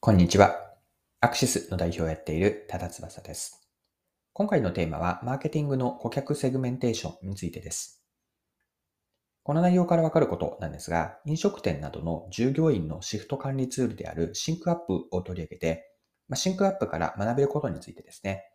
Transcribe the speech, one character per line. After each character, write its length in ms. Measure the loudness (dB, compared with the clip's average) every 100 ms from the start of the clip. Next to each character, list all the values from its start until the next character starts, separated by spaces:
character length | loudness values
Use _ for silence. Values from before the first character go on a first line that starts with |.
| 8
こ 60 |
ん 20 | 8
に 140 | 8
ち 80 | 8
は。 180 | 8 6 -10 -20 _ _ _ _
ア 80 | 0
ク 80 | 2
シ 120 | 2
ス 220 | 0 -2
の 60 | -2
代 140 | -2
表 140 | 0
を 40 | -2
や 60 |
っ 100 | -2
て 100 | -2
い 60 | 2
る 260 | 2 2 -8
多 100 | -8
田 80 | -8
翼 320 | -10 -14 -16
で 120 | -14
す。 340 | -12 -12 -14 _ _ _ _ _ _ _
今 160 | -4 2
回 140 | 2
の 100 | 2
テ 140 | 0 -2
ー 20 |
マ 120 | 0
は、 200 | -2 -2
マ 120 | -4
ー 40 | -4
ケ 120 | -2
テ 100 | -2
ィ 60 | 0
ン 20 |
グ 80 | 0
の 160 | 0
顧 200 | -2 -4
客 220 | -4 -4
セ 160 | -2 0
グ 100 | 0
メ 100 | -2
ン 100 | 0
テ 120 | -2
ー 20 |
シ 120 | -2 -6
ョ 120 | -10 -10
ン 20 |
に 80 | -6
つ 100 | -8
い 60 |
て 80 | -8
で 100 | -10
す。 300 | -10 -12 -16 _ _ _ _ _ _ _ _ _ _ _ _ _ _
こ 100 | -2
の 80 | 2
内 140 | 6 6
容 100 | 6
か 120 | 4
ら 60 |
わ 80 | 4
か 100 | 4
る 60 | 4
こ 100 | 2
と 200 | -4 -4
な 80 | -8
ん 20 |
で 80 | -8
す 100 | -2
が、 300 | -2 -2 -6 -6
飲 100 | 0
食 260 | 0 0
店 200 | -4 -4
な 80 | -6
ど 120 | -6
の 280 | -4 -4 -6
従 220 | 0 0
業 180 | 2 2
員 160 | 2 -2
の 140 | -6
シ 160 | -6 -8
フ 100 | -6
ト 100 | -6
管 200 | -4 -4
理 100 | -4
ツ 160 | -2
ー 40 | -2
ル 60 | -2
で 100 | -10
あ 60 |
る 200 | -4 -4
シ 200 | -2 -4
ン 80 | -2
ク 100 | 0
ア 40 | -2
ッ 20 |
プ 300 | 0 -4 -2
を 100 | -6
取 140 | -4 -8
り 80 |
上 60 | -8
げ 80 | -4
て、 340 | -2 -2 -6 _ _ _ _
ま 60 | -4
あ、 20 |
シ 140 | -2
ン 40 | 2
ク 100 | 0
ア 40 |
ッ 80 | 2
プ 100 | -2
か 120 | -2
ら 140 | -2 -2
学 160 | -2 2
べ 80 |
る 60 | 2
こ 100 | 0
と 80 | -4
に 100 | -6
つ 100 | -10
い 20 |
て 80 | -20
で 80 | -20
す 120 | -10
ね 220 | -6 -6 -10